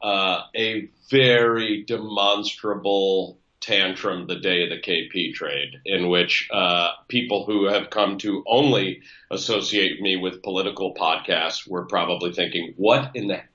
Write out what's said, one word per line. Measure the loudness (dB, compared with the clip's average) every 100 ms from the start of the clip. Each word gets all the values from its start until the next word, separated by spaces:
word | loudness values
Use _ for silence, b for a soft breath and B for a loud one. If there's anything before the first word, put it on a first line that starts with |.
uh, | -2 0 0 -2 -4
a | -4 -2 -4 -8 _ 2
very | 6 8 6 6 2 0 -2 -4
demonstrable | -6 -4 0 2 2 -2 -6 -6 -2 0 2 4 2 -2 -10 _ _
tantrum | 0 2 2 -2 -4 -4 -6
the | -4
day | 0 0
of | 0
the | -4
K | -2 -2 -2
P | -4 -4
trade, | -6 -6 -4 -6 -8
in | -2 0 2
which, | 2 2 0 0
uh, | 0 2 2 0 -4 -4
people | -4 0 -2 0
who | 0 2
have | 0 0
come | 0 0 -2
to | -4 -4 2
only | 4 4 2 0 -6 B B B
associate | -6 -2 -2 0 0 0 0
me | -2 -2
with | -4 -6
political | -4 -2 -2 -4 -6
podcasts | -2 0 0 0 0 0 -4 -6
were | -8 -2
probably | -2 0 -2 -2
thinking, | -2 -2 -4 -8 0
"What | 2 4 0 -6
in | -4
the | -6 -6